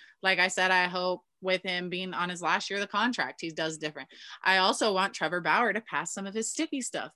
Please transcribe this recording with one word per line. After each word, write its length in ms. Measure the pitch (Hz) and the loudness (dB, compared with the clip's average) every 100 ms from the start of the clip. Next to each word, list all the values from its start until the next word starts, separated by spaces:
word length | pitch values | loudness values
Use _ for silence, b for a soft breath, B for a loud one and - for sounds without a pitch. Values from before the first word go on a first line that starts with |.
| b b | b b
Like 180 | 190 180 | 0 4
I 80 | 190 | 2
said, 240 | 190 185 | 4 4
I 140 | 185 180 | 4 2
hope 340 | 180 185 180 _ _ | 0 -2 -2 _ _
with 220 | 185 185 | 0 0
him 260 | 190 180 180 | 0 -4 -4
being 260 | 180 185 160 | -6 -6 -4
on 140 | 175 | -4
his 120 | 175 | -2
last 260 | 165 190 - | 0 0 0
year 120 | 202 | -4
of 20 | |
the 60 | 202 | -2
contract, 540 | 208 233 226 131 - | 0 0 0 -4 -4
he 100 | 165 | -8
does 260 | 160 160 156 | -4 -4 -2
different. 320 | 151 147 135 B B B | -6 -8 -16 B B B
I 140 | - 190 | 4 6
also 340 | 190 - 226 | 6 4 2
want 220 | 185 190 | 2 0
Trevor 260 | - 156 180 | 0 -2 0
Bauer 320 | 165 190 240 | 2 4 4
to 100 | 196 | 0
pass 300 | - 143 170 | -4 -6 -4
some 140 | 196 196 | -8 -6
of 80 | |
his 160 | 220 220 | -4 -4
sticky 320 | - 320 277 | -4 -4 -4
stuff, 300 | 233 156 113 | -6 -6 -8